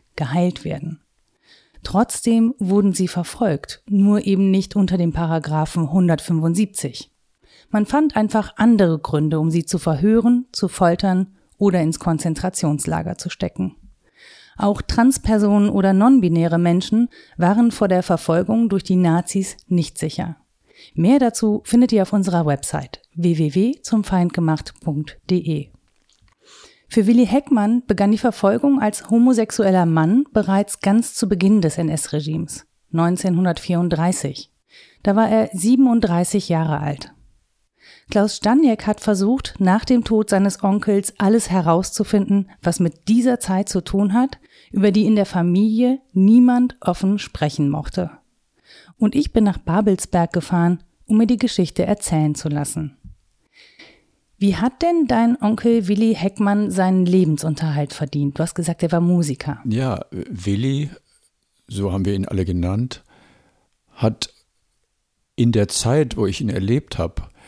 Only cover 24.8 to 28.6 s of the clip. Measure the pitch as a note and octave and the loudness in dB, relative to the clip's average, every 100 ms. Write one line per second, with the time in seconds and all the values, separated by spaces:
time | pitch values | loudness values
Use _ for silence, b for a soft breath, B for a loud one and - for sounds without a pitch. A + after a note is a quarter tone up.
24.8 | - D3 D3+ - - F3+ D#3+ D3+ C#3 _ | -6 -6 -8 -12 -4 -2 -2 -6 -8 _
25.8 | _ _ _ _ _ _ b b b b | _ _ _ _ _ _ b b b b
26.8 | b A3+ G3+ A#3 A3 B3+ - A#3+ G#3 A#3+ | b 0 4 4 4 2 0 0 2 0
27.8 | - G3 G3+ G#3+ B3 - G3 A3+ | 0 0 2 2 0 0 0 2